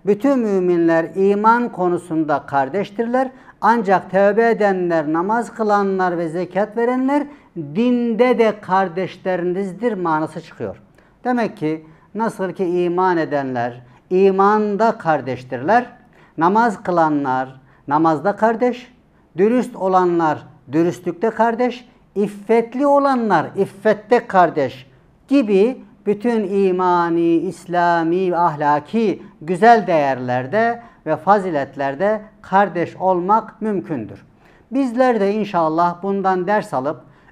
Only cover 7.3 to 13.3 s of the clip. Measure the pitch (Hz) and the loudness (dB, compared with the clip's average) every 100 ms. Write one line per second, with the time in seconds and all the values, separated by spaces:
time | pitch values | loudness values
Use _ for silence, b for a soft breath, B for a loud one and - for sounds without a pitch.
7.3 | B B 175 143 160 247 247 240 214 254 | B B -12 -6 -2 0 0 0 2 2
8.3 | 240 220 214 - 190 190 165 180 - 185 | 4 2 0 -2 0 0 -4 -8 -6 -4
9.3 | 180 175 180 196 180 240 202 165 156 156 | -2 -2 -4 -6 -4 -4 -2 -2 -2 -2
10.3 | 175 - - 107 - _ b b b 240 | -8 -16 -12 -10 -10 _ b b b -4
11.3 | 247 208 - 156 160 156 B B 202 226 | -2 -2 -4 -4 -6 -10 B B -6 -6
12.3 | - 185 175 180 175 175 175 185 170 147 | -4 -8 -4 -2 0 0 0 0 0 -2